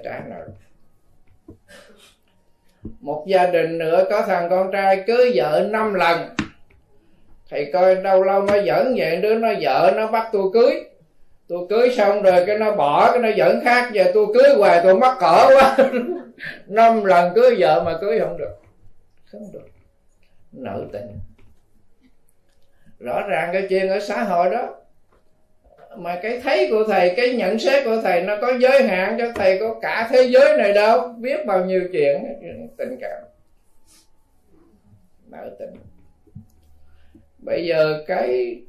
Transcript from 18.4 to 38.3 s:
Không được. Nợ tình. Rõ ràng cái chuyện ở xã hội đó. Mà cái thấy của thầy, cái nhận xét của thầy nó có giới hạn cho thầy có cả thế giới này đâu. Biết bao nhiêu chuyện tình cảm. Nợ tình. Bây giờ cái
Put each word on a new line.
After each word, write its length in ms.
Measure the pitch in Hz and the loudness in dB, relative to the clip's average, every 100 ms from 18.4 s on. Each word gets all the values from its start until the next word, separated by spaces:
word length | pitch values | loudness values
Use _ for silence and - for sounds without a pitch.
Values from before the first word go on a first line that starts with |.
| - - _ _ - - _ _ _ | -12 -14 _ _ -20 -20 _ _ _
Không 200 | 208 208 | -20 -20
được. 160 | - - _ _ _ _ _ _ - - | -20 -20 _ _ _ _ _ _ -20 -20
Nợ 320 | - 120 104 - | -18 -14 -12 -12
tình. 260 | 101 104 98 - - - _ _ _ _ _ 254 _ _ _ _ _ _ _ - - | -14 -16 -16 -18 -20 -20 _ _ _ _ _ _ _ _ _ _ _ _ _ -20 -18
Rõ 220 | 117 175 202 | -8 -6 -4
ràng 220 | 165 170 | -4 -2
cái 140 | 185 185 | -4 -2
chuyện 200 | 190 190 | -2 0
ở 120 | 196 | -4
xã 220 | - 208 | -4 -6
hội 280 | 214 175 185 | -2 0 0
đó. 260 | - - - _ _ _ _ _ _ _ _ _ _ - - | 0 -6 -14 _ _ _ _ _ _ _ _ _ _ -20 -14
Mà 220 | 175 180 | -10 -8
cái 180 | 214 247 | -6 -6
thấy 280 | - 330 - | -2 0 0
của 140 | 214 214 | 0 0
thầy, 260 | 196 180 180 | 2 2 2
cái 160 | 254 247 | -2 0
nhận 220 | 185 220 | -2 -2
xét 260 | 262 277 | 0 0
của 160 | 247 220 | 0 -2
thầy 200 | 202 175 | 0 -2
nó 140 | 185 208 | -2 -2
có 120 | 240 247 | -2 2
giới 220 | 254 269 | 4 4
hạn 340 | 226 185 196 226 | 4 0 -2 -2
cho 140 | 233 | -4
thầy 240 | 233 190 190 | 0 0 0
có 140 | 220 226 | -2 -6
cả 260 | 156 190 226 | -6 -4 0
thế 120 | 254 | 2
giới 340 | 254 247 294 302 | 4 6 6 4
này 160 | 208 | 2
đâu. 360 | 202 214 247 247 | 2 4 2 0
Biết 380 | - 240 294 220 | -10 -6 -6 -2
bao 180 | 185 | -2
nhiêu 240 | 185 185 180 | 0 -2 -2
chuyện 460 | 175 143 190 220 - - - - - | -2 0 0 -6 -14 -16 -18 -20 -14
tình 200 | - 127 | -12 -12
cảm. 220 | - - - _ _ _ _ _ _ _ _ _ _ _ _ _ _ _ _ _ _ _ _ | -14 -14 -18 _ _ _ _ _ _ _ _ _ _ _ _ _ _ _ _ _ _ _ _
Nợ 240 | - - - | -20 -20 -16
tình. 160 | 110 - - - _ _ _ - - _ _ - - - - _ _ _ | -18 -18 -20 -20 _ _ _ -20 -20 _ _ -20 -20 -20 -20 _ _ _
Bây 280 | - 120 170 | -8 -8 -4
giờ 380 | 160 156 151 151 | 0 0 -2 -6
cái 560 | 127 120 | -6 -2